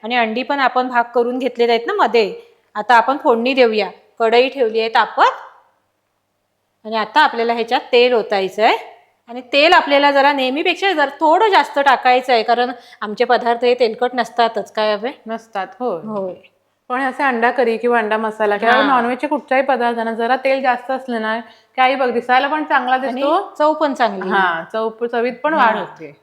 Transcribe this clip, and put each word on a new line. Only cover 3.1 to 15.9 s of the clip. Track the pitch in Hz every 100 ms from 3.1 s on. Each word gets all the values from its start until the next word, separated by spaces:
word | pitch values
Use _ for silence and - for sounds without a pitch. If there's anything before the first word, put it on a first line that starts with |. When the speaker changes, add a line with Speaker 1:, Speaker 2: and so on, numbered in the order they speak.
| 285
Speaker 1:
फोडणी | 302 233 240
देऊया. | 269 240 214 190 - _ _
कढई | 226 240 262
ठेवली | 269 226 226
आहे | 226
तापत | 226 214 - 453 - - _ _ _ _ _ _ _ _ _ _ _ _ _
आणि | 214 220
आता | 214 294
आपल्याला | 302 233 233
ह्याच्यात | 233 226 254 -
तेल | 240 247
ओतायचं | 247 202 202 190 196
आहे. | 226 427 - - _ _ _
आणि | 240 254
तेल | 277 311
आपल्याला | 349 - 277 285
जरा | 277 277
नेहमीपेक्षा | 285 262 269 359 339 392
जरा | 330 277 -
थोडं | 320 339 440
जास्त | 392 - 285
टाकायचं | 277 247 254 254 262
आहे, | 240
कारण | 220 233 247 254 - -
आमचे | 214 208
पदार्थ | 240 240 240 233
हे | 240
तेलकट | 247 233 214 247
नसतातच. | 247 233 - 220 208 196
काय | - 214
हवे? | 208 208 190 220
Speaker 2:
नसतात, | 226 226 202 185 -
होय. | 254